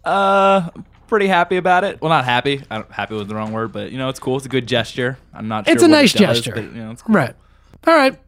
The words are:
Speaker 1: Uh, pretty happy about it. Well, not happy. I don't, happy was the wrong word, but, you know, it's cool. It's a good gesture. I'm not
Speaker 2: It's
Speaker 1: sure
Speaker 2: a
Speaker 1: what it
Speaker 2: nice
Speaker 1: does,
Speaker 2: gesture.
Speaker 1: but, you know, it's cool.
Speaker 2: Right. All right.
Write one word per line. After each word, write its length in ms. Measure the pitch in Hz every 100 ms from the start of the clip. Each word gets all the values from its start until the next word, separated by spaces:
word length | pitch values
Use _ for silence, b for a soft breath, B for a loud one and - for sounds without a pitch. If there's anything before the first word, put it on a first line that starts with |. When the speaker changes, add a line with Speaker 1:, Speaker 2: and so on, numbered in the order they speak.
Speaker 1:
Uh, 640 | 170 190 196 196 196 196 170 - - _ _
pretty 200 | 220 196
happy 300 | 175 175 185
about 280 | 180 180
it. 180 | 190 -
Well, 80 | 160
not 160 | 156 127
happy. 360 | 123 139 139 139
I 60 | 110
don't, 160 | -
happy 220 | - 101
was 140 | 110 101
the 60 |
wrong 180 | 107 110
word, 200 | 110 113
but, 200 | - 71
you 60 | 123
know, 120 | 131
it's 100 | 131
cool. 160 | 135 135
It's 100 | 135
a 40 |
good 180 | 131 117
gesture. 500 | 120 113 - 123 131 _
I'm 160 | - 107
not 200 | 110 107
Speaker 2:
It's 120 | 330
Speaker 1:
sure 80 | 339
Speaker 2:
a 20 |
Speaker 1:
what 80 | 302
it 40 |
Speaker 2:
nice 100 | 269
Speaker 1:
does, 80 | 214
Speaker 2:
gesture. 320 | 190 117 117
Speaker 1:
but, 120 | 113
you 180 | 104 113
know, 80 | 110
it's 120 | 117
cool. 120 | -
Speaker 2:
Right. 200 | 208 127 - b b b b -
All 80 |
right. 240 | 330 269 269